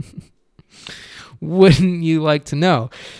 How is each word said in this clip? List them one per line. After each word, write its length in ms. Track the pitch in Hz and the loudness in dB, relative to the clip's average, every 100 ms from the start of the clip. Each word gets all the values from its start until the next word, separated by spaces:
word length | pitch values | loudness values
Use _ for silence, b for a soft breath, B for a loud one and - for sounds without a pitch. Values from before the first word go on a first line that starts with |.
| - - - _ _ _ _ B B B B B B 123 | -16 -18 -20 _ _ _ _ B B B B B B -14
wouldn't 640 | 156 180 190 131 185 175 | -4 4 4 4 2 0
you 180 | 165 160 | -2 0
like 220 | 156 151 - | 0 -2 -2
to 100 | 147 | -2
know? 340 | 180 143 117 B B B | 2 0 -2 B B B